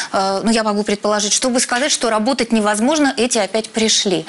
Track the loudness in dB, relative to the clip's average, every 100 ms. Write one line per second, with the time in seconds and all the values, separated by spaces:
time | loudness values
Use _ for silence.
0 | -2 -2 0 0 2 2 2 0 0 -2
1 | 0 0 0 -2 0 0 -2 -2 -2 0
2 | 0 0 0 0 0 2 2 2 2 2
3 | 2 2 0 0 0 -2 -4 -2 0 2
4 | 0 -2